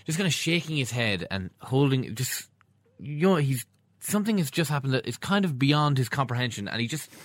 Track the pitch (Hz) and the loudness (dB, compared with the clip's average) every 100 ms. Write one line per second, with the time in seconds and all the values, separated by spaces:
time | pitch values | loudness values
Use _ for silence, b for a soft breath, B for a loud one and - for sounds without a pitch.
0 | - 160 190 - 165 170 165 151 123 120 | -6 -2 0 0 0 -2 -2 -4 -2 0
1 | 113 95 - 95 92 _ - 131 139 131 | 0 0 -4 -6 -8 _ 0 2 4 2
2 | 120 110 127 - - _ _ _ _ - | -2 -4 -4 -6 -10 _ _ _ _ -16
3 | 117 147 185 175 139 127 - _ _ _ | -10 2 4 4 2 0 -6 _ _ _
4 | - 208 202 208 147 - 151 147 131 131 | -2 0 2 0 0 0 0 0 0 0
5 | - - - 202 185 127 139 147 147 131 | -2 -6 0 2 2 2 4 4 4 2
6 | 120 - 123 120 123 107 101 107 117 151 | 0 -2 -2 -2 -2 -4 -6 -2 -2 -4
7 | - b | -10 b